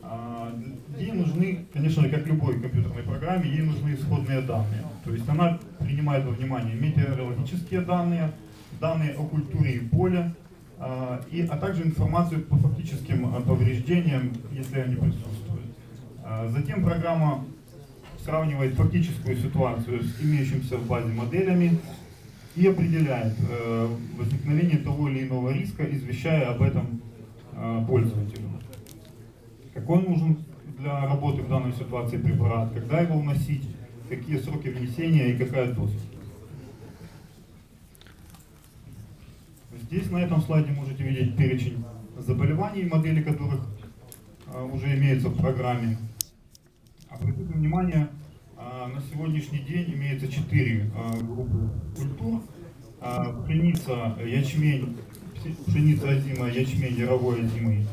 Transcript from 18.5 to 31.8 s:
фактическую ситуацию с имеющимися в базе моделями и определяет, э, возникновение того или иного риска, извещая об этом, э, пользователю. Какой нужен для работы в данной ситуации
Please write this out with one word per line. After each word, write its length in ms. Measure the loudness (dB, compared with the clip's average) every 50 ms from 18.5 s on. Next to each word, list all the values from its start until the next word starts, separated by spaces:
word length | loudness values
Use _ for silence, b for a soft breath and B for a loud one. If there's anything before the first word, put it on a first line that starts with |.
| 0 0 0 0 4
фактическую 600 | 4 4 4 6 4 2 2 -2 -4 -2 -2 -2
ситуацию 680 | 0 -2 0 2 2 2 2 0 -2 -4 -4 -2 -2 -2
с 180 | -4 -4 0
имеющимися 560 | 2 2 4 4 2 0 0 -2 -2 -2 -4
в 100 | -4 0
базе 240 | 0 0 0 0 -2
моделями 680 | -2 -2 -2 0 0 2 2 4 4 6 6 6 4 2 0 -6 -14 -16 -16 -18 -20 -20 -20 -20 -20 -20 -20 -10 2
и 100 | 6 6
определяет, 680 | 6 6 6 4 4 4 4 4 2 2 2 0 0 0 0 0 0
э, 380 | 0 -4 -2 0 0 2 2 0 -2 -4 -6 -10 -6
возникновение 640 | -4 -2 0 0 0 0 2 2 4 4 4 4 2
того 300 | 2 0 0 0 0 0
или 180 | 0 -2 -2
иного 240 | -2 0 0 0 0
риска, 320 | 0 0 -2 -4 -2 -4 -2
извещая 680 | -2 -2 -4 -4 -4 -6 -2 0 2 2 4 2 2
об 120 | 2 2
этом, 400 | 2 4 4 0 -2 -2 -6 -8 -10 -14 -18 -18 -20 -20 -20 -20 -18 -16 -12
э, 320 | -8 -4 -2 -2 0 0
пользователю. 600 | 2 4 4 4 2 0 -2 -4 -4 -6 -8 -8 -8 -10 -10 -12 -14 -16 -16 -18 -18 -18 -18 -20 -20 -20 -20 -20 -20 -20 -20 -20 -20 -20 -20 -20 -14 -10
Какой 260 | -8 0 4 4 4
нужен 360 | 4 4 2 2 4 4 2 2 0 -14 -16 -18 -16 -16 -12 -8
для 260 | -4 -4 -2 0 0
работы 380 | 0 0 0 0 0 0 -2 -2
в 60 | 0
данной 220 | 0 0 0 -2
ситуации 460 | -4 -4